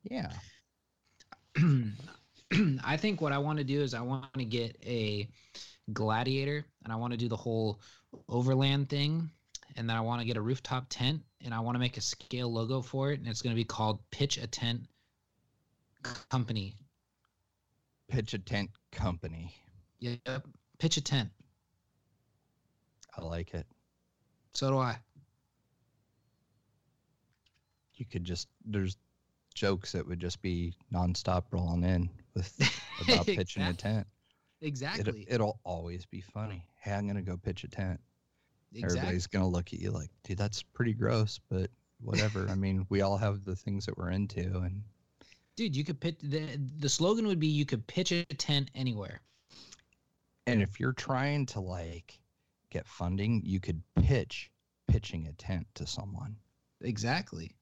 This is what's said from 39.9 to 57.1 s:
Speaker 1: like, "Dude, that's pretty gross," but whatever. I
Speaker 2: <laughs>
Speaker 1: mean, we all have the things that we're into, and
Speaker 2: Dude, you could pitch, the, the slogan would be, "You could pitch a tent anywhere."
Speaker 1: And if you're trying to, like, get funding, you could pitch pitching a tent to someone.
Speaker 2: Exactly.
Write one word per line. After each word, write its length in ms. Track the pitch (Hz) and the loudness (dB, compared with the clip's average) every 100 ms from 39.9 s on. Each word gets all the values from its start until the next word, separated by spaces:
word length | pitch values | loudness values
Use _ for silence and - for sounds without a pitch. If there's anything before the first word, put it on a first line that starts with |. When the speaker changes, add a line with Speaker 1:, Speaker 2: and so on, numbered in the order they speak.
Speaker 1:
like, 200 | - 73 _ | -2 -6 _
"Dude, 140 | - 95 | -6 -2
that's 240 | 104 107 | 0 -2
pretty 320 | - - 117 | -10 0 2
gross," 440 | 110 107 117 107 - _ | 4 2 4 2 -2 _
but 200 | 92 92 _ _ _ | -2 -2 _ _ _
whatever. 480 | 113 104 107 104 98 | 0 2 2 0 -2
I 60 | |
Speaker 2:
<laughs> 20 | 98 | 0
Speaker 1:
mean, 300 | 98 95 95 | 2 0 2
we 140 | 98 | 2
all 140 | 98 98 | 4 2
have 260 | 107 101 | 0 -2
the 100 | 98 92 | -4 -6
things 300 | - 98 98 | -4 -4 -4
that 100 | - | -4
we're 120 | 87 | -2
into, 480 | 92 104 - 90 92 | 0 0 -2 -2 0
and 220 | 90 98 104 _ _ _ - - _ | -2 -4 -10 _ _ _ -20 -20 _
Speaker 2:
Dude, 220 | - 226 135 | -4 0 0
you 80 | |
could 160 | 147 151 | -2 -2
pitch, 160 | 165 160 | -4 -4
the, 360 | 147 151 156 131 131 151 | -2 -2 -2 -4 -4 -2
the 100 | 147 | 0
slogan 380 | - 170 226 214 | 4 4 4 4
would 120 | 180 | 4
be, 80 | 151 | 4
"You 180 | 147 143 | 4 2
could 200 | 117 - | -2 -2
pitch 240 | - 180 | -2 0
a 140 | 175 | 0
tent 460 | 170 143 - 143 135 | -2 -6 0 2 0
anywhere." 460 | - 131 107 95 - _ _ _ - - - _ _ _ _ _ _ - | -2 -2 -2 -6 -10 _ _ _ -20 -20 -20 _ _ _ _ _ _ 2
Speaker 1:
And 160 | 117 | 4
if 180 | 98 - | 2 2
you're 140 | 127 | 0
trying 500 | 127 - 131 139 147 131 | 0 0 0 2 2 0
to, 140 | 107 | -2
like, 580 | 92 90 85 85 - - _ _ _ _ _ | -4 -4 -6 -10 -14 -20 _ _ _ _ _
get 160 | - - | -8 -8
funding, 540 | - 90 95 107 117 | -4 -2 2 4 2
you 160 | - 95 | 2 0
could 200 | - 82 - - | 0 -4 0 6
pitch 540 | - 131 73 - - _ _ _ - | 8 6 2 -8 -12 _ _ _ 4
pitching 380 | 110 - 82 78 | 4 4 -6 -6
a 40 | |
tent 320 | 78 - 92 - | -8 -4 -4 -4
to 120 | - 85 | -8 -6
someone. 500 | - 98 90 139 107 _ _ _ _ | -6 -6 -6 -8 -10 _ _ _ _
Speaker 2:
Exactly. 760 | - 107 113 | -4 -2 2